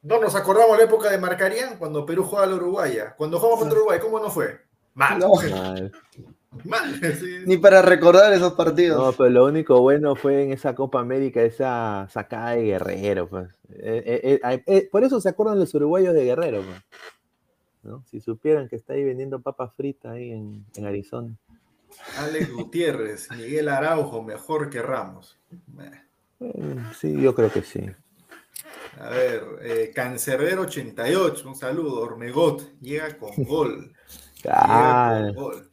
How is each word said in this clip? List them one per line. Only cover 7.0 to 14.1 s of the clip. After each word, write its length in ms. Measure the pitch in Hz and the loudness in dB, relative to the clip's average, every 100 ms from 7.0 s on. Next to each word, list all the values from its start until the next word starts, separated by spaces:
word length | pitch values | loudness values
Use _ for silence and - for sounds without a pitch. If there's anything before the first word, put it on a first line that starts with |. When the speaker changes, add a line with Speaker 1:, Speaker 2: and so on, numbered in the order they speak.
| 170 143 | -4 -4
Speaker 1:
sí. 180 | 180 180 185 | -8 -8 0
Speaker 2:
Ni 100 | 185 | 6
para 260 | 196 190 | 8 8
recordar 500 | 180 175 165 180 208 | 8 6 8 10 8
esos 200 | 190 180 | 6 2
partidos. 440 | 175 165 151 175 151 | 2 0 2 2 4
Speaker 3:
No, 140 | 131 | 0
pero 180 | 127 127 | 4 6
lo 140 | 123 135 | 8 6
único 340 | 156 151 127 | 4 4 6
bueno 340 | 131 147 147 139 | 6 4 0 0
fue 280 | 143 139 | 0 0
en 80 | 139 | 0
esa 220 | 135 147 | -4 -6
Copa 260 | 120 135 127 | -4 -4 -4
América, 420 | 120 135 135 120 | -2 -4 -2 0
esa 640 | 117 - 131 120 113 101 98 | 0 0 -4 -2 -4 -6 -8
sacada 400 | 117 104 113 117 | -10 -10 -10 -4
de 100 | 120 | -2
Guerrero, 640 | 110 92 92 92 101 95 87 | 0 -2 -4 -4 -4 -4 -4
pues. 200 | 95 90 _ _ | -10 -12 _ _
Eh, 500 | - 104 113 117 | -14 -8 -6 -4